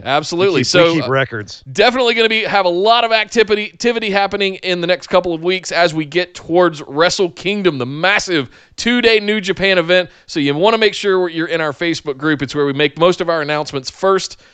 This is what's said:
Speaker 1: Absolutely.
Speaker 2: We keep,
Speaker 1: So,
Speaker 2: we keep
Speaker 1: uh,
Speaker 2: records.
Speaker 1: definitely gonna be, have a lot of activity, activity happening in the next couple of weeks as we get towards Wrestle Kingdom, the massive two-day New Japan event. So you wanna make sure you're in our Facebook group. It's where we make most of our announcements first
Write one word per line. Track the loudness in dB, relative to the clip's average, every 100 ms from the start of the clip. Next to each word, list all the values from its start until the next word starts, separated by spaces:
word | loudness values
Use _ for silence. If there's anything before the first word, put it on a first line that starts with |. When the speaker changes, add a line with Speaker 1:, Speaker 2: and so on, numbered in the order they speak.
Speaker 1:
Absolutely. | -2 -2 -2 0 0 0
Speaker 2:
We |
keep, | 2
Speaker 1:
So, | 4 4
Speaker 2:
we | 2
keep | 0
Speaker 1:
uh, |
Speaker 2:
records. | 0 -2 -6 -12 -16 -8
Speaker 1:
definitely | 2 2 4 0 2
gonna | 0
be, | 0
have | 0 0 0
a |
lot | 0 2 2
of | 2
activity, | 0 0 0 2 0 -4
activity | -4 -2 -2 -2
happening | 0 0 -2 -4 -4
in | -4 -2
the | 0
next | -2 2
couple | 0 0
of | -4
weeks | -2 -4 -2
as | 0 2
we | 0 -2
get | -2 -4
towards | -8 0 2 2 0
Wrestle | -6 0 2 2 -2
Kingdom, | -2 -4 0 0 0
the | -6
massive | -2 0 0 0 -4 -4 -12 _ -6
two-day | -2 2 4 2
New | 0 -2
Japan | -2 -2 2 2
event. | 2 2 0 _ -8
So | -2
you | 0 2
wanna | 2 4
make | 2 0
sure | 0 0 0
you're | -4 -4
in | -2
our | -2
Facebook | -2 -4 -4 -6 -4
group. | -2 -2
It's | -2 -2
where | -2
we |
make | 0 -2 2
most | 2 2
of | -2
our | -2
announcements | -2 -4 -4 -8 -10
first | -2 0 0 -2 -14 _